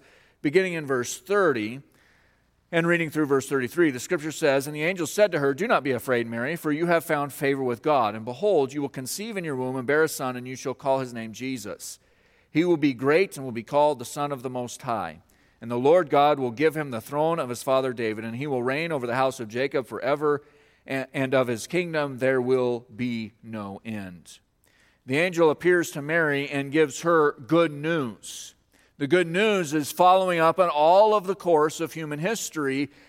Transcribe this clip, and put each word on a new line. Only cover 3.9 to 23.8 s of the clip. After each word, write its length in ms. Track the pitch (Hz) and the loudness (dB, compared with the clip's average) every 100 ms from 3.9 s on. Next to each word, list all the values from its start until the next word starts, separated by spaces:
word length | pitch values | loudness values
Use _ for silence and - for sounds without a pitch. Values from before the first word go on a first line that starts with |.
The 80 | 127 | 2
scripture 320 | - 175 151 | -4 -4 -4
says, 340 | 143 160 139 139 | -2 2 2 0
"And 100 | 151 | -4
the 80 | |
angel 220 | 160 190 156 | -4 -2 -4
said 280 | - 208 | 2 2
to 60 | 165 | 2
her, 140 | 139 | 0
'Do 140 | 135 226 | 0 2
not 160 | 185 | 0
be 80 | 135 | 2
afraid, 360 | 123 - 123 117 | -2 0 0 0
Mary, 280 | 117 127 165 | -4 -4 -4
for 160 | 156 | -2
you 140 | 147 170 | 0 2
have 180 | 165 | 0
found 300 | - 151 143 | 0 -2 -4
favor 280 | - 139 139 | -2 -2 0
with 220 | 131 117 | -2 -2
God. 320 | 151 143 110 110 | 2 2 2 -2
And 80 | |
behold, 500 | 110 123 208 180 135 | -8 -4 2 2 2
you 80 | 143 | -2
will 80 | 139 | -6
conceive 480 | - 127 - 220 196 | -8 -10 -8 -8 -6
in 60 | |
your 140 | 165 131 | -6 -4
womb 180 | 127 131 | -4 -4
and 100 | 120 | 0
bear 180 | 147 | 2
a 40 | 156 | 2
son, 300 | - 131 127 | -2 -6 -6
and 100 | 127 | -10
you 80 | 131 | -10
shall 180 | 139 | -8
call 260 | 123 143 135 | -4 0 0
his 140 | 127 | -2
name 200 | 120 113 | -8 -10
Jesus. 680 | 101 131 131 101 - - - _ _ _ _ _ | -8 -8 -8 -8 -12 -14 -18 _ _ _ _ _
He 140 | 151 | 0
will 140 | 175 170 | 2 2
be 160 | 143 | 2
great 420 | 120 135 156 196 - | 0 2 4 2 -4
and 100 | 135 | -10
will 60 | |
be 120 | 117 | -10
called 360 | 107 143 147 139 | -2 2 2 2
the 60 | 120 | -6
Son 260 | 151 143 | -6 -6
of 120 | 139 | -6
the 60 | 127 | -6
Most 320 | 127 123 - | -6 -8 -8
High. 380 | 135 113 87 80 _ _ _ _ | -6 -4 -6 -10 _ _ _ _
And 100 | 117 | -6
the 80 | 120 | 0
Lord 320 | 135 175 151 | 4 4 4
God 300 | 143 143 147 | 4 4 4
will 120 | 127 | 0
give 240 | 113 156 147 | 0 0 0
him 140 | 143 | -4
the 120 | 117 | -8
throne 360 | - 143 156 165 | -6 -2 0 0
of 120 | 127 | -4
his 140 | 117 | -4
father 300 | - 131 131 | 0 2 2
David, 300 | 120 113 107 | -2 -4 -4
and 140 | 113 117 | -6 -6
he 100 | 147 | -4
will 160 | 127 | -2
reign 280 | 120 139 170 | -2 -2 -2
over 120 | 151 120 | -4 -2
the 100 | 123 | 0
house 240 | 135 127 | 0 -2
of 100 | 113 | -6
Jacob 360 | 117 139 147 117 | -4 -2 -2 -4
forever, 560 | 110 120 143 151 143 - _ _ _ - | -4 -2 0 0 -2 -4 _ _ _ -8
and, 220 | 135 131 | -8 -6
and 200 | 143 131 | -4 0
of 140 | 135 123 | 2 2
his 200 | 113 - | -2 -4
kingdom 500 | 175 175 160 143 127 | -4 -2 -2 -4 -2
there 240 | 131 131 | 0 2
will 460 | 123 131 123 120 - | 2 2 0 -4 -8
be 400 | 104 123 117 107 - | -8 -6 -4 -8 -12
no 380 | 113 113 101 98 | -14 -12 -10 -12